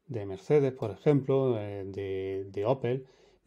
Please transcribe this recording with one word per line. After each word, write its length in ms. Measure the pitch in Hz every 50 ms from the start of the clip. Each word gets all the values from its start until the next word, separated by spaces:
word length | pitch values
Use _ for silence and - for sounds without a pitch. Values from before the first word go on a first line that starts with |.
| _ -
de 180 | 131 113 101 98
Mercedes, 460 | 95 92 - - 147 151 139 135 131
por 180 | - 127 110
ejemplo, 640 | 95 - - 156 147 139 127 - 135 135 135 131 120 107
eh, 280 | 104 104 101 101 95
de, 600 | 95 98 98 98 98 95 95 95 95 98 95 98 98
de 140 | 95 101 101
Opel. 420 | 110 135 135 - 120 127 135 139 - _ _ _ _ _ _ _